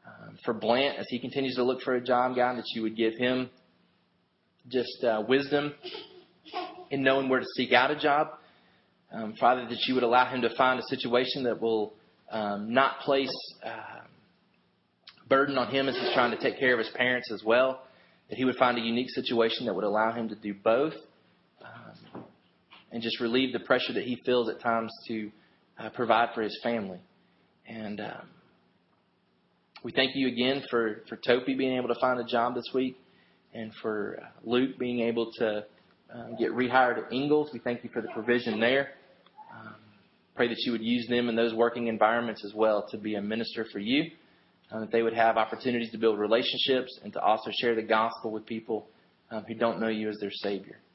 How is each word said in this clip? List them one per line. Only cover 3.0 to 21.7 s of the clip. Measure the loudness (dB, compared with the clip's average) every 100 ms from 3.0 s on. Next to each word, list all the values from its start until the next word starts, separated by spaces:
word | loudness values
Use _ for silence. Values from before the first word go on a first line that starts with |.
| 0 2
him | 0 0 -4 _ _ _ _ _ _ _ _ _ _ _ -4
just, | -2 -2 0
uh, | 0 0 2
wisdom | 2 2 -2 -2 -8 -14 -14 -16 -20 -20 _ -10 -8 -8 -14 -6
in | 2
knowing | 4 4 4
where | 0
to | 0 -4
seek | 4
out | 6 4
a | 2
job. | 2 2 0 -6 -20 _ _ _ _ _ _
Um, | -10 -10 2
Father, | 4 4 -2
that | -4 0
you |
would | 2
allow | 4 4 4
him | 2
to | -2 4
find | 2 2
a |
situation | -2 -6 0 2 2 -2
that | -2 0
will, | 0 0 -2 -8 _ _ -8
um, | -4 -4 -4 0
not | 2 2 0
place, | 0 0 0 -6 -12 -14
uh, | -12 -12 -14 -18 -20 _ _ _ _ _ _ _ _ _ -20 -20 2
burden | 2 4 0
on | 0
him | 0 0
as | -2
he's | 0
trying | 2 2
to | 0
take | -4 0
care | 2
of | 2
his | 0
parents | -2 0 0 -4
as | -6
well, | 2 4 4 0 -12 -20 _ _ _
that | 0
he | 0
would | 4
find | 4 4
a |
unique | 0 0 -2
situation | -4 -2 2 2 2 -2
that | 0
would |
allow | 0 2 0
him | 0 -6
to | -6
do | -8 0
both, | 2 4 2 -4 -18 _ _ _ _ _
um, | -20